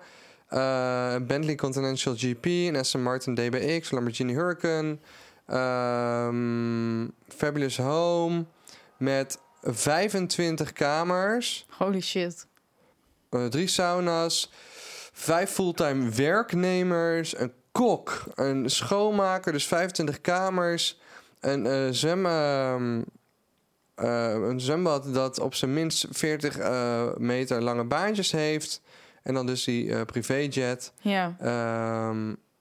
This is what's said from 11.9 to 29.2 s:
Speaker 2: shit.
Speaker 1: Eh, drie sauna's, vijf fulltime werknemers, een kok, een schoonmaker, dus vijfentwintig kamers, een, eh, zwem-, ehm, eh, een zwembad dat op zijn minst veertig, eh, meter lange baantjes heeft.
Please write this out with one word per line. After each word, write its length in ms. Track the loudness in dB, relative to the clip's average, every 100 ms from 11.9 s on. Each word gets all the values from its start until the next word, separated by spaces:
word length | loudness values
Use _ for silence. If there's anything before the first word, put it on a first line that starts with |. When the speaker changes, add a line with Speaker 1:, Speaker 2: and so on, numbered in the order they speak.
| 0
Speaker 2:
shit. 460 | 0 -2 -2 -4 -16 _ _ _ _ _ _ _ _
Speaker 1:
Eh, 140 | -2 0
drie 200 | 0 0
sauna's, 840 | 2 2 2 2 0 0 -2 -4 -10 -20 -18 -16 -16 -16
vijf 380 | -6 2 2 2
fulltime 600 | 0 0 2 2 2 0
werknemers, 1300 | 2 4 4 2 2 2 2 2 2 2 0 -2 -4
een 140 | -4 -6 _
kok, 520 | 2 4 2 -2 -8 -6
een 360 | -2 0 0 0
schoonmaker, 800 | -2 0 2 4 2 2 0 0
dus 140 | -2 0
vijfentwintig 540 | 0 0 0 -2 -2
kamers, 800 | 0 2 2 2 0 0 -2 -4 -12 -20 -20 _
een, 260 | -2 0 2
eh, 220 | 2 0
zwem-, 360 | 2 2 2 2
ehm, 760 | 2 2 0 0 0 -2 -2 -4 -12 _ _ _ _ _ _ _
eh, 380 | -4 0 0 0
een 280 | 0 0 0
zwembad 540 | 0 2 2 0 0
dat 240 | 0 0 -2
op 160 | -4
zijn 180 | 0 0
minst 340 | 0 0 -2 -4
veertig, 480 | -2 0 0 -2 -2
eh, 480 | 0 0 0 0 0 0
meter 460 | 0 0 0 0
lange 220 | 0 0
baantjes 480 | 0 0 0 0 0
heeft. 480 | 0 0 0 -4 -8 -12 -20 -20 -10